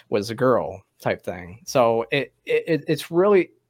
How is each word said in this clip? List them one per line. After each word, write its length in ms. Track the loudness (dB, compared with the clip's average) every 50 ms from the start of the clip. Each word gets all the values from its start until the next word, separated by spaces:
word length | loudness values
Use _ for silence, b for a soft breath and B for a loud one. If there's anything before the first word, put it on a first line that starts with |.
| B _
was 200 | -2 -2 -2 -4
a 60 | -2
girl 460 | 0 2 2 2 2 0 -2 -8 -12 -16 _ _ _
type 200 | -4 -4 -4 -4
thing. 380 | -6 -8 -10 -10 -12 -14 -16 -16 -12
So 400 | -2 2 2 4 4 2 0 -2 -2
it, 220 | -4 -4 -4 -6 _ _ _
it, 180 | -4 -2 -2 0 -2
it, 160 | -2 -2 -2 -4
it's 220 | -4 -4 -4 -4
really 420 | 0 2 2 4 4 4 2 0 _ _ _